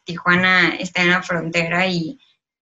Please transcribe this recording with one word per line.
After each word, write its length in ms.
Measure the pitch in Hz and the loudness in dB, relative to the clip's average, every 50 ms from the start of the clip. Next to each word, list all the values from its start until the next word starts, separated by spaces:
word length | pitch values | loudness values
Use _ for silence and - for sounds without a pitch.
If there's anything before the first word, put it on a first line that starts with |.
| _ | _
Tijuana 720 | - 170 175 - 180 175 180 185 185 185 180 170 160 - - | -12 -10 -4 0 2 2 4 4 4 4 4 2 2 0 -2
está 240 | 185 180 - 185 | -6 -6 -2 0
en 80 | 180 175 | 2 2
la 120 | 180 185 | 2 2
frontera 640 | - - 180 165 165 165 165 170 165 170 175 175 190 | 0 -2 -4 -4 -4 -2 -2 -2 -2 -2 0 0 0
y 320 | 190 180 170 160 - - - _ _ _ _ _ _ _ _ | 0 0 -2 -4 -6 -8 -12 _ _ _ _ _ _ _ _